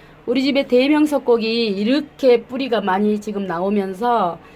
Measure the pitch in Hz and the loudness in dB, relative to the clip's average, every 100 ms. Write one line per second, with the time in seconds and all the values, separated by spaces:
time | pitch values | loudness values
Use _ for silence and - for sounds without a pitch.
0 | - - - 240 269 269 269 247 269 302 | -20 -14 -4 0 0 0 2 2 4 2
1 | 302 277 269 233 220 233 226 196 214 285 | 2 0 0 0 0 -2 -2 -2 0 0
2 | 294 - 262 233 233 247 262 220 196 190 | -2 0 2 2 0 -8 -4 -2 0 0
3 | 208 208 214 202 190 165 196 208 190 185 | 0 -2 -6 -8 -6 -4 -2 -2 -4 -4
4 | 240 233 175 - - | -2 0 0 -4 -14